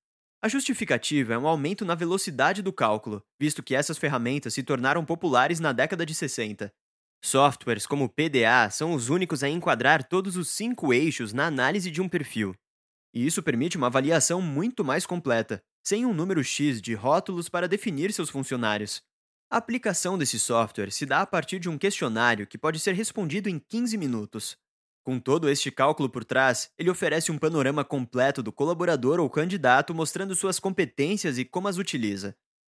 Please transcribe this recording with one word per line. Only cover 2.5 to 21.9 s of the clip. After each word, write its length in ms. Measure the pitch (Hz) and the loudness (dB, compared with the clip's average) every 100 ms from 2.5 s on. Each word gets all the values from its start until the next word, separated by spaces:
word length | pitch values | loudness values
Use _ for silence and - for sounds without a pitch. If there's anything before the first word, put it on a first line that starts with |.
| 202 | 2
do 100 | 175 | -4
cálculo, 500 | - 113 107 113 104 - - | 0 2 2 -4 -10 -10 -4
visto 240 | 147 139 | -2 -2
que 120 | - | -2
essas 240 | 131 147 156 | 0 0 -2
ferramentas 560 | 147 131 120 139 117 | -2 0 0 -2 -4
se 80 | 135 | -4
tornaram 420 | 123 131 131 165 | -2 0 2 0
populares 560 | 160 165 170 123 143 165 | -2 -2 2 4 4 2
na 100 | 156 | 0
década 360 | 120 143 175 160 | 0 0 -2 -4
de 80 | |
sessenta. 580 | 160 139 - 107 104 101 _ _ _ _ _ | -4 -4 -4 -6 -6 -10 _ _ _ _ _
Softwares 640 | - 135 143 - 123 104 | 2 6 6 4 -2 -2
como 200 | - 143 | -2 0
o 40 | 123 | 0
P 200 | - 160 | 0 0
D 160 | 135 | 4
A 260 | 113 123 104 | 6 6 4
são 240 | - 160 | 0 -2
os 140 | 151 117 | -2 0
únicos 340 | 175 180 147 | 0 0 -2
a 60 | 139 | -2
enquadrar 560 | 170 170 117 127 156 | 0 0 4 4 4
todos 320 | - 185 196 180 | 2 -2 -2 -4
os 140 | 156 | -4
cinco 440 | - 226 247 139 | -4 -4 -2 2
eixos 380 | 123 156 - 110 | 4 2 -2 -4
na 140 | 123 165 | -2 0
análise 440 | 135 127 196 175 | 2 2 0 -2
de 100 | 156 | -2
um 80 | 185 | -2
perfil. 460 | 175 139 110 98 92 _ _ _ _ _ | -2 -4 -2 -4 -6 _ _ _ _ _
E 140 | 117 139 | -2 -2
isso 160 | 185 | 0
permite 340 | 160 120 170 170 | 0 0 0 0
uma 120 | 123 | 2
avaliação 520 | 131 139 165 - 175 | 2 4 2 2 0
muito 440 | 175 139 226 - | -2 -2 -2 -2
mais 200 | 143 156 | -2 -2
completa, 560 | - 175 135 113 110 104 _ _ | -2 -4 0 0 0 -6 _ _
sem 240 | - 208 247 | -4 0 0
um 80 | |
número 300 | 160 185 170 | 0 0 0
X 360 | 123 - 147 117 | 0 0 0 -2
de 140 | 113 | -4
rótulos 540 | 107 123 170 196 175 165 | -2 2 2 0 -6 -4
para 180 | 175 175 | -4 -2
definir 460 | 202 226 143 190 | -2 -2 -2 -2
seus 180 | 208 156 | -4 -6
funcionários. 720 | 139 127 127 113 104 104 - _ _ _ _ - | -6 -4 -2 0 0 -4 -8 _ _ _ _ -4
A 60 | 226 | -2
aplicação 600 | 226 247 214 170 175 185 | -2 -4 -2 -2 -2 0
desse 220 | 139 113 | 0 0
software 540 | - 117 110 - 98 | 2 2 2 -2 -6
se 120 | - | -4
dá 180 | - 156 | -2 0
a 40 | 196 | 0
partir 320 | 175 - 185 | -2 -2 -4
de 100 | 175 | -4
um 80 | 151 | -2
questionário 680 | 196 | -2